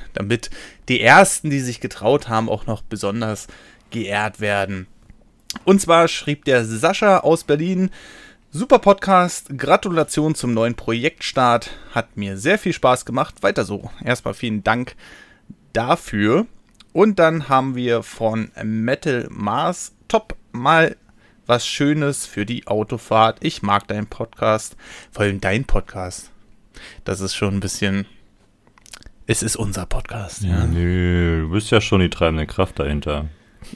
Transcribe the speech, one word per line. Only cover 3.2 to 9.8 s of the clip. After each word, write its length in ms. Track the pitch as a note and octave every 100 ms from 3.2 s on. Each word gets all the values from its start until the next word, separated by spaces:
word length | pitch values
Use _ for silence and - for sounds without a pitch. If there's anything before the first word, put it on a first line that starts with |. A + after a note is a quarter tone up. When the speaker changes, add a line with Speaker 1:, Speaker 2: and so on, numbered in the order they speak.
| A2 G#2 - - - - _
Speaker 1:
geehrt 500 | A#2 G2 G2+ G#2+ -
werden. 440 | G#2+ G2+ G2 F#2+ F#2 - _ - _ _ _ - -
Und 160 | G3
zwar 260 | E3 E3+ E3
schrieb 380 | - - D3 -
der 200 | B2+ A2
Sascha 520 | A2+ D#3+ F#3+ G#3+ F#3
aus 240 | C#3+ E3
Berlin: 460 | - D3 E3+ F#3 F#3+ - - - - _ _
„Super 260 | D3 - A#3+
Podcast, 800 | G3+ G3 - F#3 F3+ - - C3+
Gratulation 800 | C3+ F#3+